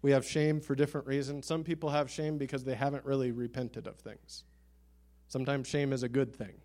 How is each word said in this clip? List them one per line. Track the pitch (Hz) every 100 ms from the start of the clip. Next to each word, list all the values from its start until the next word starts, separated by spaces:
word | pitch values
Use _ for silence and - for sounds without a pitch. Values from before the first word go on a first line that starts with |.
We | 139
have | 135
shame | 131 156 151 156
for | 151
different | 135 143 147 131
reasons. | 139 135 143 -
Some | 160
people | 160 160 156
have | 147 139
shame | - 151 151
because | 135 139
they | 127
haven't | 113 139 143
really | 135 135 127
repented | 120 120 123 123 113 -
of | -
things. | 110 104 - - - _ - _ _ _ _ _ _
Sometimes | 131 131 139 127
shame | 147 139
is | 135
a | 123
good | 127 127
thing. | - 101 -